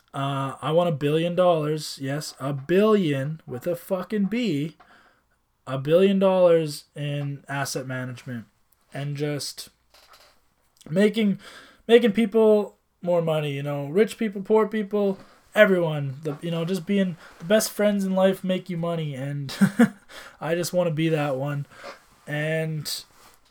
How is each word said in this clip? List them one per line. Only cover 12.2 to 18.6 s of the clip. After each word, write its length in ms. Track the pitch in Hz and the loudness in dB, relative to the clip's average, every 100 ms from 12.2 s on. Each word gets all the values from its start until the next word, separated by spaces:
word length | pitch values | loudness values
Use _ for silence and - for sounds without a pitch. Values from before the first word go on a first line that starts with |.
| 233 226 220 214 202 _ _ _ | 0 4 4 4 0 _ _ _
more 220 | 175 175 | -2 0
money, 300 | 165 156 151 | 2 0 -2
you 100 | 139 | -4
know, 240 | 143 143 143 | -4 -6 -2
rich 320 | 165 214 - | 0 0 0
people, 240 | 226 202 | -6 -4
poor 240 | 190 220 208 | 0 2 2
people, 520 | 220 196 208 202 190 - _ _ | -2 -2 0 0 -2 -10 _ _
everyone, 640 | 208 208 185 165 151 139 131 | 4 6 6 0 -2 -4 -6
the, 160 | 156 147 | -8 -8
you 100 | 170 | -6
know, 140 | 165 | -4
just 220 | 165 190 165 | -4 -4 -2
being 300 | 202 185 160 - - | 0 0 -4 -14 -12
the 60 | |
best 260 | 165 214 - | 0 0 0
friends 340 | - 208 208 | 0 0 0
in 100 | 190 | -2
life 280 | 190 190 190 | 2 2 2
make 280 | 185 185 | -2 -4